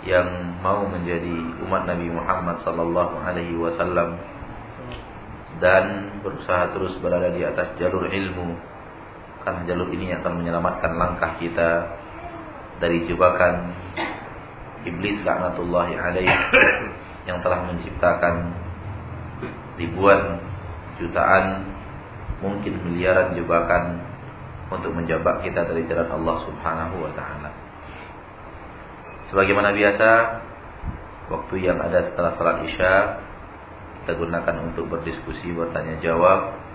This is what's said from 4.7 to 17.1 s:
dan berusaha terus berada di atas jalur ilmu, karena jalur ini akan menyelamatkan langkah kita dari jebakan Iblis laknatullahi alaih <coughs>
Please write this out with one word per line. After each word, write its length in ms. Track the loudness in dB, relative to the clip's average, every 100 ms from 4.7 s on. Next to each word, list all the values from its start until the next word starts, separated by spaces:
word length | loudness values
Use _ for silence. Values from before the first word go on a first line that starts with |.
| -14 -12 -12 -12 -14 -14 -14 -14 2
dan 640 | 6 6 6 -2 -6 -6
berusaha 560 | -8 -8 0 2 2 0
terus 240 | -4 -2
berada 320 | 0 2 2
di 80 | 0 -2
atas 320 | -2 -4 0
jalur 320 | 0 0 0
ilmu, 480 | -2 -2 -4 -6 -6 -10 -16 -16 -16 -16 -16 -18 -6
karena 240 | -4 -4
jalur 240 | -2 -2 0
ini 240 | -2 -4 -2
akan 240 | -2 -2
menyelamatkan 480 | 0 2 0 0 -2 2
langkah 320 | 0 0 -2 -2
kita 480 | -2 2 4 4 0 -8 -12 -14 -12 -12 -12 -14 -14 -2
dari 320 | 2 2 0
jebakan 640 | 4 6 6 4 4 -4 -8 -8 -6 -6 -6 -10 -12 -14 -14 -14 -10
Iblis 400 | -8 -2 -2 0
laknatullahi 720 | 2 2 0 -2 2 2 2 0
alaih 320 | 0 2 4
<coughs> 1000 | 4 6 6 6 4 -4 -8 -14